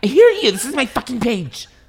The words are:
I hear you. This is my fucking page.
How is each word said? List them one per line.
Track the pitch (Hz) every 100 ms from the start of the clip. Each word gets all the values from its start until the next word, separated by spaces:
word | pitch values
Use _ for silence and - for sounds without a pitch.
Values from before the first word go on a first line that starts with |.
I | 208
hear | 277 466
you. | 415 254
This | 190
is | 247
my | 294
fucking | 262 - - 247
page. | 226 214 147 - - _